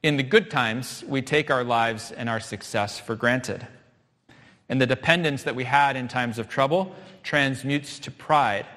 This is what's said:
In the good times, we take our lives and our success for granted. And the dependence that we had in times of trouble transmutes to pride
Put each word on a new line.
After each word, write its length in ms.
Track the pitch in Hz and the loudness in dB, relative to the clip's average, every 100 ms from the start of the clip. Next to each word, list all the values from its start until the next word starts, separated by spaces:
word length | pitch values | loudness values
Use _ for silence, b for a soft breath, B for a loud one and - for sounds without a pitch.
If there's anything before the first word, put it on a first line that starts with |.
In 140 | 160 143 | 2 2
the 80 | |
good 260 | 131 214 190 | 4 4 4
times, 540 | 143 117 117 131 - - | 0 0 -2 -6 -12 -4
we 160 | 135 | -4
take 260 | 127 147 147 | 2 0 2
our 140 | 131 | 0
lives 480 | 120 117 117 110 - | 2 2 2 -2 -10
and 180 | - 117 | -8 -4
our 120 | 113 | -4
success 580 | - 104 - 110 104 - | -6 -12 -6 -4 -2 -6
for 160 | - | -8
granted. 540 | 113 120 123 117 101 113 - _ _ _ _ _ b b b _ | 0 2 0 -2 -10 -10 -20 _ _ _ _ _ b b b _
And 120 | 127 | 0
the 60 | 123 | 2
dependence 580 | - - 170 160 139 | 2 4 4 2 -2
that 100 | - | -4
we 100 | 123 | -4
had 300 | 120 143 143 | 2 4 4
in 140 | 131 123 | 2 -4
times 320 | 127 120 113 | -2 -2 -4
of 80 | 110 | -4
trouble 480 | - 135 175 190 B B B | 0 2 2 -2 B B B
transmutes 800 | - 147 139 131 131 143 139 - | -2 0 0 -2 -2 -4 -4 -14
to 100 | - | -14
pride 560 | - - 151 123 101 - | -14 2 4 4 0 -6